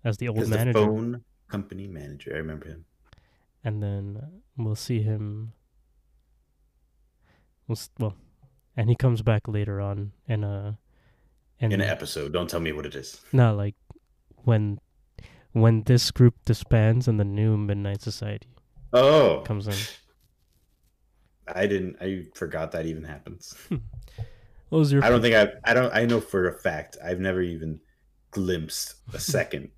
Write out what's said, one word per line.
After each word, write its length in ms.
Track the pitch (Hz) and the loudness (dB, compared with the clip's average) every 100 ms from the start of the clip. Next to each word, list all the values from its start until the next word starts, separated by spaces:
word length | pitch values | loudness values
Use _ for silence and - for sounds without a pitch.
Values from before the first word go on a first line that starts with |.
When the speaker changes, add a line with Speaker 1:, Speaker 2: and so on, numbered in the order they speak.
Speaker 1:
as 140 | 120 104 | -4 -4
the 100 | 120 | -4
old 100 | 110 | -2
Speaker 2:
As 140 | 110 | 0
the 60 | 110 | 0
Speaker 1:
manager. 200 | 120 113 104 | 2 4 4
Speaker 2:
phone 380 | 107 117 120 _ _ _ | 2 -4 -8 _ _ _
company 380 | 101 101 92 98 | -10 -8 -12 -14
manager. 460 | 85 71 71 - 76 | -14 -14 -14 -10 -8
I 20 | |
remember 300 | 80 76 78 | -8 -10 -14
him. 180 | 80 - _ _ - _ _ _ _ | -20 -20 _ _ -20 _ _ _ _
Speaker 1:
And 180 | 120 107 | -8 -6
then 400 | 104 101 98 101 143 190 _ - | -6 -6 -8 -12 -14 -18 _ -8
we'll 200 | 110 107 | -6 -6
see 260 | - 120 | -4 -2
him. 520 | 107 107 104 107 110 - _ _ _ _ _ _ _ _ _ _ _ _ _ _ _ _ _ _ _ _ - | 0 -2 -6 -10 -12 -16 _ _ _ _ _ _ _ _ _ _ _ _ _ _ _ _ _ _ _ _ -10
We'll 100 | 113 | -10
s-, 120 | - - | -10 -8
well, 160 | 110 101 _ _ _ _ _ - | -8 -8 _ _ _ _ _ -4
and 100 | 113 | 0
he 80 | 120 | 2
comes 280 | 131 117 | 2 2
back 240 | 110 107 - | 0 0 0
later 340 | 104 104 98 | -4 -4 -4
on 300 | 101 98 101 - - | -4 -6 -8 -12 -6
in 160 | 110 | -4
a, 340 | 104 101 104 107 _ _ _ _ _ _ _ _ | -2 -4 -8 -10 _ _ _ _ _ _ _ _
in 120 | 113 | 0
Speaker 2:
In 100 | 98 | 0
an 80 | 73 | 0
episode. 440 | - 76 - 71 | -2 -6 -6 -4
Don't 140 | 85 87 | -4 -2
tell 100 | 85 | -4
me 120 | 82 | -4
what 140 | 76 76 | -6 -8
it 80 | |
is. 260 | 69 - - - | -12 -14 -20 -2
Speaker 1:
No, 220 | 131 117 104 | 4 4 2
like, 180 | 101 - _ - _ _ _ _ | -4 -8 _ -20 _ _ _ _
when, 360 | - 113 104 101 _ _ _ - - - _ | 2 2 2 -6 _ _ _ -20 -20 -20 _
when 280 | 113 113 113 | 4 6 4
this 280 | 107 123 - | 4 2 2
group 240 | - 123 - - | 6 6 6 -2
disbands 640 | 113 - 117 107 113 123 | -2 2 4 4 4 2
and 120 | 107 | 0
the 60 | 101 | 0
new 320 | 101 110 107 | 2 2 2
Midnight 460 | 104 101 101 101 | 0 -4 -4 -6
Society 460 | - - 107 107 - _ _ - - | -8 -8 -10 -10 -14 _ _ -20 0
Speaker 2:
Oh. 480 | 123 135 156 123 76 - | 6 8 8 6 4 -2
Speaker 1:
comes 220 | 107 107 | -6 -4
in. 60 | 98 104 - _ _ _ _ _ _ _ _ _ _ _ _ _ _ - | -6 -6 -12 _ _ _ _ _ _ _ _ _ _ _ _ _ _ -12
Speaker 2:
I 200 | 85 101 | -2 0
didn't, 300 | 101 92 - | 0 -4 -8
I 260 | 92 95 82 | -8 -6 -10
forgot 380 | - 85 80 80 | -10 -8 -6 -6
that 140 | 82 82 | -6 -6
even 180 | 80 | -8
happens. 520 | 78 73 - - - - - | -12 -16 -18 -20 -20 -20 -8
Speaker 1:
<laughs> 100 | 151 - - - - - - - - - | -8 -8 -16 -18 -14 -16 -16 -20 -20 -2
What 100 | 160 | 2
was 120 | 147 | 4
your 140 | 139 117 | 6 6
Speaker 2:
I 40 | |
don't 100 | 120 | 6
Speaker 1:
fa- 80 | 117 | 6
Speaker 2:
think 60 | 113 107 - | 6 6 2
I, 80 | - | 2
I 20 | 120 | 4
don't, 180 | 127 | 4
I 120 | 107 117 | 2 2
know 140 | 117 | 2
for 280 | 107 98 90 | 0 0 0
a 60 | - | 0
fact 400 | 95 78 73 - | -4 -4 -10 -12
I've 160 | 87 90 | -6 -4
never 200 | 95 92 | -2 -2
even 360 | 87 82 80 78 _ _ _ _ _ | -4 -4 -8 -10 _ _ _ _ _
glimpsed 640 | - 92 90 80 - - - - | -6 -2 -2 -4 -8 -10 -12 -16
a 60 | - | -10
Speaker 1:
<laughs> 140 | - 110 | -4 -2
Speaker 2:
second 340 | - - 69 | -4 -8 -12